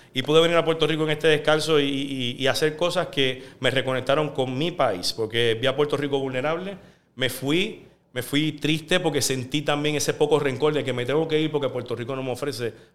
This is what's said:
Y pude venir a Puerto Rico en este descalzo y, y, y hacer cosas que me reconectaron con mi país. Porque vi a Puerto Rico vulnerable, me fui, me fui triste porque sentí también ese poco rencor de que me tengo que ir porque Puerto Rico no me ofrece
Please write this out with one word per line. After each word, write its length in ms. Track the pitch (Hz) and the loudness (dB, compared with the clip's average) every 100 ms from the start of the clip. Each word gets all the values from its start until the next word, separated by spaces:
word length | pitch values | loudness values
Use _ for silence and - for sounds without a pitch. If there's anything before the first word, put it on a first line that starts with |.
| - | -10
Y 80 | 127 | -4
pude 180 | 139 156 | 4 6
venir 160 | 165 170 | 6 4
a 80 | |
Puerto 240 | 160 160 151 | 2 2 0
Rico 160 | 156 | 0
en 60 | 156 | 0
este 180 | 151 160 | 2 4
descalzo 500 | 151 151 156 156 156 | 4 4 2 4 2
y, 60 | |
y, 520 | 143 139 139 135 120 120 | 2 0 -4 -4 -4 0
y 40 | 131 | 0
hacer 280 | 131 156 151 | 2 0 0
cosas 300 | 175 180 170 | -2 -2 -2
que 380 | - 131 127 - - | 0 0 -2 -10 -2
me 100 | 127 | 0
reconectaron 600 | 127 127 131 127 143 151 | 0 0 -2 2 2 0
con 280 | 143 127 131 | -2 -2 -2
mi 140 | 165 | -2
país. 400 | 170 131 92 87 | 0 0 0 -4
Porque 440 | - 110 117 117 113 | -4 -2 0 2 2
vi 80 | 131 | 0
a 80 | 131 | 0
Puerto 200 | 147 139 | 0 0
Rico 220 | 143 139 | -2 -2
vulnerable, 580 | 135 127 143 170 185 190 - - _ | -2 -4 -2 -4 -6 -12 -18 -20 _
me 140 | - 127 | -6 -4
fui, 540 | - 131 165 208 185 - _ _ | -2 0 0 0 -6 -18 _ _
me 100 | 123 | -10
fui 280 | - 143 156 | -2 0 0
triste 460 | 151 147 156 156 180 | 0 0 0 0 0
porque 240 | 160 147 | 2 0
sentí 400 | - 131 123 151 | 0 -2 -2 -2
también 320 | 147 147 147 | 0 0 0
ese 200 | 147 - | 0 0
poco 260 | - 151 151 | 0 2 2
rencor 320 | 139 123 151 | 2 0 0
de 100 | 151 | 0
que 100 | 127 | -2
me 120 | 123 | -2
tengo 240 | 123 143 160 | 0 0 2
que 120 | 151 | 0
ir 80 | 156 | 0
porque 160 | 147 135 | 0 -2
Puerto 260 | 123 113 | -4 -6
Rico 220 | 151 120 135 | -6 -6 -6
no 80 | |
me 80 | 131 | -4
ofrece 400 | 120 143 117 117 - - | -4 -4 -4 -6 -8 -18